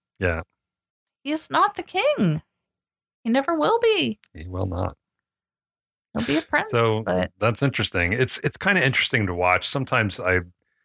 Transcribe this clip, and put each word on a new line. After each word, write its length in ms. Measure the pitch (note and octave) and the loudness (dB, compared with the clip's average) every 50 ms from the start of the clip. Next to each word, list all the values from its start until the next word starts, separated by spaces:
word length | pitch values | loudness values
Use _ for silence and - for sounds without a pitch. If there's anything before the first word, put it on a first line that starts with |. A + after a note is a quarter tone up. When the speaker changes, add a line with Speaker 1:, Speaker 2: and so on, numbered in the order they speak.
| _ _ _ - | _ _ _ -2
Speaker 1:
Yeah. 220 | G2 F2 E2+ D#2+ - - _ _ _ _ _ _ _ _ _ _ _ _ _ _ - | -2 0 0 -2 -6 -10 _ _ _ _ _ _ _ _ _ _ _ _ _ _ -8
Speaker 2:
He 80 | C#4 | -4
is 180 | D4+ D#4 - - | -4 -4 -2 -2
not 260 | C4+ D4 F#4 G#4 G4+ | 0 0 0 0 0
the 80 | - E4+ | -4 -10
king. 580 | - - F4+ G#4+ C#5+ D5 A#4 A3 E3+ D3+ D#3 - _ _ _ _ _ _ _ _ _ _ _ _ _ _ _ - | -6 -4 0 0 0 2 2 2 2 2 0 -4 _ _ _ _ _ _ _ _ _ _ _ _ _ _ _ -4
He 60 | A#3 | 0
never 240 | A3+ C4+ C4+ - E4+ D#4+ | 0 2 2 2 2 2
will 220 | D4 F4+ A4+ A#4 | 4 4 4 4
be. 400 | A#4 A4+ G#4+ F#4+ - A#3 G#3+ - _ _ - | 4 2 2 2 0 -2 -4 -6 _ _ -16
Speaker 1:
He 140 | D#2 D#2+ F2 | -14 -12 -8
will 180 | F2+ F#2 G2 F#2+ | -4 -4 -2 -2
not. 280 | E2+ E2+ F#2+ F2+ E2+ - _ _ _ _ _ _ _ _ _ _ _ _ _ _ _ _ _ _ _ _ _ _ - A3 | -2 -2 -4 -4 -6 -10 _ _ _ _ _ _ _ _ _ _ _ _ _ _ _ _ _ _ _ _ _ _ -6 -4
Speaker 2:
He'll 80 | A#3 | -2
be 120 | A#3+ C#4+ D#4+ | 0 0 -2
a 40 | |
prince, 300 | - - - D4 - - | -2 -2 -2 -4 -2 0
Speaker 1:
So 320 | B2 A#2+ A#2 A2+ A2 A2 A2+ | 0 2 4 4 2 2 0
Speaker 2:
but 280 | - F2+ F2+ F2+ F2 - _ | -2 -2 -2 -2 -4 -4 _
Speaker 1:
that's 220 | G#2+ A#2 A#2 - | -2 -2 0 0
interesting. 520 | C#3 C#3 - - G#2+ - - F#2 F2 E2+ G2+ | 0 0 0 -2 -4 -2 -2 0 0 0 0
It's, 260 | B2 C3 - - - - | 0 -2 -2 -2 -4 -4
it's 140 | D3 - - | -4 -6 -2
kinda 260 | - F#3+ G3+ F#3 C3+ | 0 0 2 2 2
interesting 420 | C3+ B2+ - - - - A#2+ G#2+ F#2 | 2 0 0 0 0 0 0 0 -2
to 60 | F2 | 0
watch. 320 | F2 F2+ F2+ F2+ F#2 - - | 0 2 2 2 2 0 -2
Sometimes 500 | - C#3+ C3 - - B2 A2 G2+ - - | -4 -4 -2 0 0 0 0 0 -2 -2
I, 200 | - F#2 F#2 F2+ F2 F2 - _ _ _ _ _ _ | 0 2 2 2 0 -4 -10 _ _ _ _ _ _